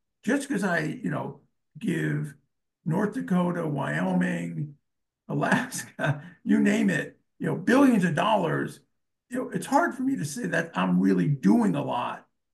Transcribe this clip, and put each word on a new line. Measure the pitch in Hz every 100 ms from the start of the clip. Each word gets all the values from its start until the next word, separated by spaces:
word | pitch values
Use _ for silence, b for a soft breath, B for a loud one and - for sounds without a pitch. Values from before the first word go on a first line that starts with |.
| _ _
just | - 285 285
'cause | 202
I, | 190 170
you | 151 - 175
know, | 147 - - _ _ _ -
give | 226 160 156 147 151 - _ _ _ _ -
North | 175 208
Dakota, | 262 - 180 175 170 160
Wyoming, | 143 139 156 185 180 180 175 170 160 147 - _ _ _ _ -
Alaska, | 143 143 - - - - - 151 - -
<laughs> | -
you | - 214
name | 208 220 202
it, | 165 - - _ -
you | 165
know, | 147
billions | - 254 277 220
of | 175 147
dollars, | 214 214 160 143 - - _ _ _ _ -
you | 254
know, | -
it's | 185 -
hard | 277 349
for | -
me | 262 262
to | 151
say | 240 196
that | 165 165
I'm | - - -
really | 196 - 170
doing | 139 190 233 208 151
a |
lot | 131 123 123 - - _ _